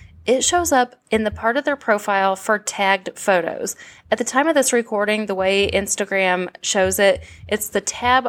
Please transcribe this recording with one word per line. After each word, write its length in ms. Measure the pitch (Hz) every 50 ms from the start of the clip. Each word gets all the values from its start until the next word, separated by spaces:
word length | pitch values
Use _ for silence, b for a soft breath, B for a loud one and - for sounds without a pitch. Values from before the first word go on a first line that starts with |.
| B B B - -
it 180 | - 240 262
shows 300 | - - - 349 349 320
up 280 | 294 254 247 240 - _ _ _
in 140 | 220 220
the 80 | 220 208
part 260 | - - - 226 240
of 80 | 285 285
their 120 | 302 285
profile 580 | 277 - - 214 208 - - 202 196 190 196 190
for 240 | 190 - - 214 202
tagged 520 | 208 - - - 202 190 196 190 190 - -
photos. 640 | - - - 190 175 160 - - - - - B B B B B B B -
At 80 | - -
the 60 | 240
time 240 | - - 254 294 330
of 80 | 311
this 160 | 285 254 -
recording, 540 | 254 240 233 - 220 202 208 208 214 214 214
the 100 | 196 190
way 340 | 185 190 190 196 196 202 -
Instagram 800 | - 196 202 196 - - 202 196 196 190 190 185 180 180 180 - - -
shows 360 | - - - 202 190 185 190 -
it, 240 | 202 196 185 - B B B B B
it's 220 | - 208 208 - -
the 120 | - 202
tab 480 | 196 - - - 240 247 254 262 247